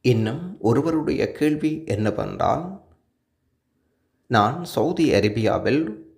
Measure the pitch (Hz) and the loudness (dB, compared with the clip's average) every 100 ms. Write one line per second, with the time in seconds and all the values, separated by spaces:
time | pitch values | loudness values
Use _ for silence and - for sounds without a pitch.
0 | 123 113 110 135 180 - 107 120 156 160 | 4 2 2 -4 -10 -2 2 2 2 0
1 | 151 - 110 - 151 151 151 156 - 104 | -2 -2 -2 0 0 0 -2 -4 -4 -2
2 | 107 - 98 95 - 127 175 190 _ _ | -2 -2 -6 -2 0 0 -4 -12 _ _
3 | _ _ _ _ _ _ _ _ _ _ | _ _ _ _ _ _ _ _ _ _
4 | _ _ _ 117 104 156 175 - 120 175 | _ _ _ 2 2 0 -6 -2 0 2
5 | 156 101 104 107 107 107 - 139 160 - | 2 4 2 0 0 0 0 0 -2 -8
6 | - | -16